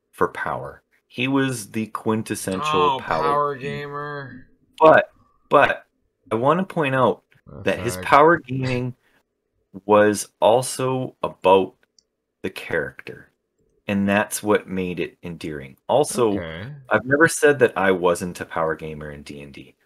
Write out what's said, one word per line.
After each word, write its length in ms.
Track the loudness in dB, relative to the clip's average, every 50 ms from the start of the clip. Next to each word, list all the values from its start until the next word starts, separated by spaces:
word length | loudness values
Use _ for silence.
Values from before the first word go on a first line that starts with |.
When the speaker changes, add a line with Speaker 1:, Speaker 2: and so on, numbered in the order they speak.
| _ _
Speaker 1:
for 160 | _ -2 -2 -2
power. 540 | -2 -4 -6 -6 -6 -8 -10 -12 -16 -18 _ _ _ _ _
He 200 | _ -8 -4 -2
was 440 | 0 0 0 0 0 -4 -6 -10 -8
the 160 | -6 -6 -6
quintessential 920 | -6 -8 -6 -2 -2 -2 -2 -2 -4 -8 -6 -6 -6 -4 -4 -2 -2 0 2
Speaker 2:
Oh, 200 | 2 0 0 -2
Speaker 1:
power 240 | -4 -4 -2 0 0
Speaker 2:
power 320 | 0 0 0 -2 -2 -4
Speaker 1:
gamer. 220 | -6 -8 -8 -8
Speaker 2:
gamer. 720 | -8 -10 -10 -10 -10 -10 -10 -10 -12 -12 -14 -16 -20 -20 -20 _ _ _ _ _ 4
Speaker 1:
But, 320 | 6 8 8 6 4 0 _ _ _ _ _ _ _ 2
but 360 | 4 4 4 4 2 -2 -8 _ _ _ _ _ _ _ _ -6
I 40 | -4
wanna 300 | 0 0 2 0 0 -2
point 300 | -4 -4 -4 -2 0 2
out 280 | 2 2 2 0 -2 _ _ _ _ _ -20
Speaker 2:
Oh, 100 | -18 -6 -4
Speaker 1:
that 160 | -2 -2 -2
his 140 | -4 -6 -6
Speaker 2:
sorry. 100 | -6 2
Speaker 1:
power 320 | 4 6 8 8 8 6
gaming 580 | 2 0 -6 -8 -6 -4 -4 -4 -4 -4 -6 -8 _ _ _ _ _ _ _ _ _ _ _ _ _ _ _ -20 -6 0
was 440 | 4 6 6 6 6 2 0 -4 -10 _ _
also 760 | 4 4 6 4 2 -2 -6 -4 -4 -2 -2 -4 -4 -8 -8 _ -8
about 520 | -8 -6 _ 4 6 6 6 4 0 -6 _ _ _ _ _ _ _ _ _ _ _ _ _
the 80 | -10 -10
character, 800 | -8 -10 -8 -6 -4 -4 -4 -6 -10 -16 -18 -18 -18 -18 -20 _ _ _ _ _ _ _ _ _ _ _ _
and 200 | -4 -2 -2 0
that's 340 | 0 0 0 0 -2 -6 -4
what 260 | 0 0 0 0 0 -4
made 300 | -6 -6 -6 -4 -6 -6
it 180 | -8 -8 -10 _ -14
endearing. 520 | -14 -12 -12 -10 -10 -10 -10 -12 -16 -20 _ _
Also, 480 | 0 2 2 2 0 0 0 2 2 2
Speaker 2:
Okay. 320 | -2 -4 -8 -10 -12 -12 -14 -14 -14 -4 -2
Speaker 1:
I've 160 | -2 0 0
never 220 | 0 0 2 2
said 320 | 0 0 2 2 2 4 4
that 180 | 2 0 2
I 140 | 2 2 2
wasn't 480 | 2 2 2 0 0 -2 -4 -8 -10 -10
a 60 | -12
power 300 | -8 -4 -2 -2 -2 -4
gamer 360 | -6 -10 -12 -12 -12 -12 -14
in 120 | -14 -14 -16
D 180 | -16 -16 -16
and 120 | -18 -18 -20
D. 220 | -20 -20 -20 _ _ _